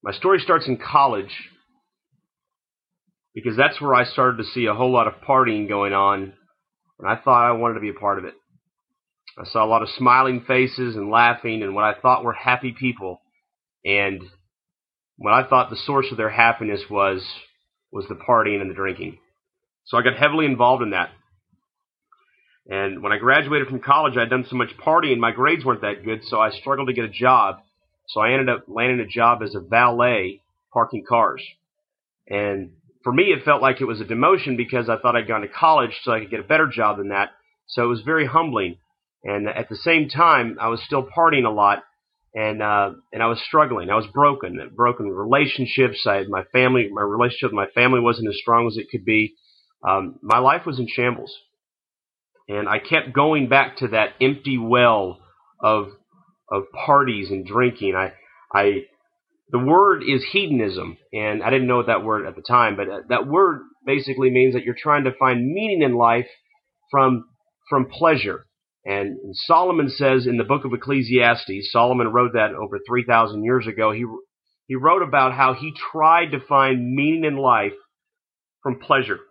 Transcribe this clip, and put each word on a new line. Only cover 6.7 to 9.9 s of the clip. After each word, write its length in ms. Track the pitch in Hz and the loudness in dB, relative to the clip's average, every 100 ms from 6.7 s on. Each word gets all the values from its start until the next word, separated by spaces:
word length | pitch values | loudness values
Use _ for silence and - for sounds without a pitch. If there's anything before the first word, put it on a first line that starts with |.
| _ _ _ | _ _ _
and 80 | 95 | -6
I 100 | 113 | -4
thought 300 | - 123 120 | 2 4 4
I 60 | |
wanted 220 | 117 117 | 2 -2
to 60 | 110 | -2
be 100 | 107 | -8
a 100 | 101 | -4
part 180 | 101 98 | -4 -4
of 60 | |
it. 80 | 90 - _ _ _ _ _ _ _ _ - - | -6 -18 _ _ _ _ _ _ _ _ -20 -20
I 60 | |
saw 180 | 92 113 | -6 0
a 60 | 110 | 2
lot 140 | 113 | 2
of 80 | 110 | 0